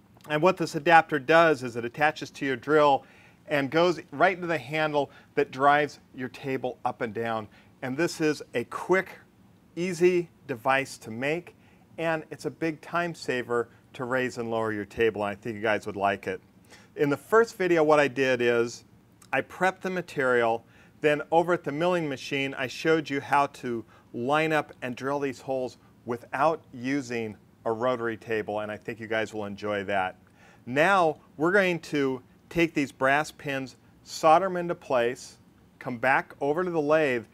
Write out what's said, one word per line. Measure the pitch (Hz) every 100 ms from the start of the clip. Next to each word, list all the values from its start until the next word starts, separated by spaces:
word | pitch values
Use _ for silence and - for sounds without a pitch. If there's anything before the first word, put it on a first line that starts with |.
| _ - -
And | 151
what | 180 185
this | 160
adapter | 165 151 165 160 151
does | 127 160 165 139
is | 127 113
it |
attaches | 117 156 151 151 139
to | -
your | 139 127
drill | 139 151 147 135 - - - _ -
and | 147 139
goes | 160 175 156 -
right | 135 175
into | 180 175
the | 160
handle | 120 156 156 147 139 - _ -
that | 143
drives | 131 143 147 147 - _
your | 135 127
table | - 135 131 127 -
up | 123 -
and | 120
down. | 104 117 113 104 - _ _
And | 131 131
this | 165 -
is | 156 143 -
a | 123
quick, | 117 - - 185 185 - _ _ _ _ _ 165
easy | 180 165 180 175 165 _ -
device | 120 131 135 135 -
to | -
make, | 110 139 165 170 _ _ _ _ -
and | 165 160 151
it's | 147
a | 151
big | 131 165 151
time | - 170 175
saver | 160 - 127 117 120 113 - _
to | -
raise | 123 131 127 113
and | 113
lower | 113 110
your | 104
table. | 101 - 113 101
I | 101 101
think | 123
you | 104
guys | 110 104 107
would |
like | 101 98 98 104
it. | 92 _ _ _ - - -
In | 147
the | 139
first | - 220 226 -
video, | 180 170
what | 151 151
I | 143
did | 123 131 127
is | 120 120 120 - _ _ _ _ -
I | 135
prepped | - - 185 185
the | 185
material, | 180 175 - 131 123 117 117 - - - _
then | 151 147 -
over | 165 175
at | 170
the | 151
milling | 143 175 175 156
machine, | 131 - 139 135 135
I | 127
showed | - 165 160 135
you | 139
how | 117 139 143
to | - 127 117 - - _
line | 120 123 151 160
up | 156 143 -
and | 127
drill | 123 131 143
these | 143 120
holes | - 135 123 - _ _
without | - 120 - 131 156 156 _
using | 127 123 143 120 120 110 104 _ _
a | 117
rotary | 110 127 123 117 110
table, | - 110 101 104
and | 107
I | 104
think | - 110
you | 107
guys | 110 107
will | 107 101
enjoy | 101 104 104
that. | 98 98 92 - _ _ - - -
Now, | 135 170 196 165 147 _ -
we're | 160
going | 202 185 170
to | - 147 135 127 _ _ _
take | 170 165
these | 151 131
brass | - 135 139 156
pins, | - 147 135 131 - _ _
solder | - - 160 165
'em | 190 180
into | 175
place, | 170 - 131 117 135 - - _ _ _ _
come | 135 120
back | 127 147 - -
over | 143 151
to | 180
the | 165
lathe, | 147 160 147 123 107